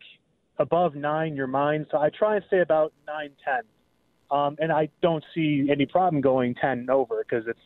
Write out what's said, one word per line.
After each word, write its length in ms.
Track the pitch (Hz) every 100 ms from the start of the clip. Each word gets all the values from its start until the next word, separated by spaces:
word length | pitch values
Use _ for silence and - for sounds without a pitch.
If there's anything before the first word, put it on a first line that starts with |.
| - - _ _ _ -
above 360 | 143 165 175
nine, 400 | 143 147 156 160
you're 140 | 143 131
mine. 360 | 135 147 156 147
So 80 | 151
I 120 | 151
try 260 | - 214 214
and 80 | -
stay 140 | 190
about 320 | 170 156 156 - -
nine, 220 | 151 147 139
ten. 180 | - 127 113 _ _ _ _ _ _
Um, 260 | 143 143 147
and 100 | 160
I 180 | 156 156 -
don't 220 | 175 160 -
see 320 | - 156 147 139
any 160 | 143
problem 360 | 135 180 185 156
going 340 | 135 131 123
ten 340 | 123 143 127 123
over, 360 | 135 127 110
'cause 180 | - 123 113
it's, 100 | 113